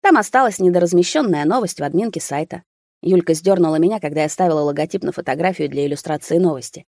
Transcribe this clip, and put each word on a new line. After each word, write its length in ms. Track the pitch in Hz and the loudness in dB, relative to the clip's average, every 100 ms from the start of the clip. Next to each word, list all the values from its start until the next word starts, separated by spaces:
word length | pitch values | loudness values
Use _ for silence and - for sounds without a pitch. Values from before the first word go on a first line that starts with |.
| 403 | 4
Там 100 | 302 | 4
осталась 420 | 202 254 254 196 | 4 2 2 2
недоразмещённая 840 | 180 175 175 175 175 311 247 156 | 2 4 4 2 2 0 0 0
новость 380 | 147 240 202 - | 0 0 -2 -6
в 20 | |
админке 380 | 143 170 226 175 | -2 -2 -2 -6
сайта. 420 | - 143 165 175 _ _ _ _ | -6 -6 -6 -12 _ _ _ _
Юлька 320 | 170 185 175 | 0 2 2
сдёрнула 420 | 160 175 190 165 156 | 0 2 2 2 4
меня, 240 | 170 220 | 2 0
когда 220 | 151 147 | -4 -2
я 80 | 151 | -4
ставила 320 | - 180 156 | 0 0 2
логотип 420 | 147 143 160 190 | 0 -2 -4 -4
на 80 | 147 | -6
фотографию 580 | - - 135 175 185 147 | -8 -6 -2 -2 -2 -4
для 160 | 139 143 | -2 -4
иллюстрации 520 | 143 - 147 - 165 | -4 -6 -8 -2 0
новости. 480 | 180 139 120 156 - | 2 -2 -10 -18 -20